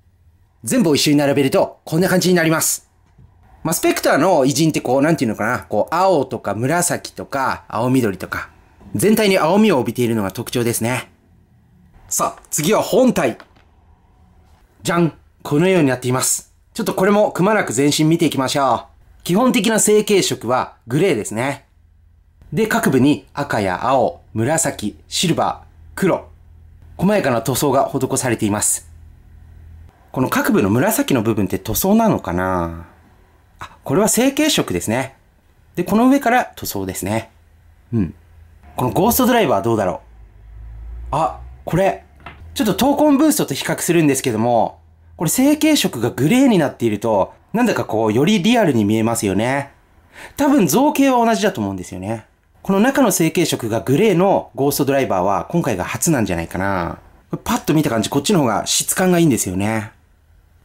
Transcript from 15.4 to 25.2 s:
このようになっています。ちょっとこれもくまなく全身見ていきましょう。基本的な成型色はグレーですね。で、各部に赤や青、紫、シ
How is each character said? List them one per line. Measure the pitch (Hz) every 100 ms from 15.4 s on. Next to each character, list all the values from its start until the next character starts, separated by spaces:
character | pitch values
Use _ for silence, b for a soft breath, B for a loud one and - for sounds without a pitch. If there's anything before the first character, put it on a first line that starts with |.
こ | - 147
の | 185
よ | 185
う |
に | 143
な | 127
っ |
て | 123
い |
ま | 127
す。 | - - - _ _
ち | -
ょ |
っ | 190
と |
こ | -
れ | 190
も | 208 214
く | -
ま | 185
な | 220
く | 170
全 | 117 143 143
身 |
見 | 156 165
て | 156
い |
き | 135
ま | 131
し | 147
ょ | 135 110 - _ - -
う。 |
基 | -
本 | 180 254
的 | 240 220
な | 220
成 | - 208
型 | 208 196
色 | - 123 107
は | 123 98 - -
グ | 135
レ | 190
ー | 117
で |
す | 95
ね。 | 107 135 131 _ _ _ _ _ _ _ _ -
で、 | 147 220
各 | 233 208
部 | 131
に | 135 147 -
赤 | - 143 120
や | 98 90
青、 | 120 135 107 - -
紫、 | 107 117 160 147 - 104 - -
シ | -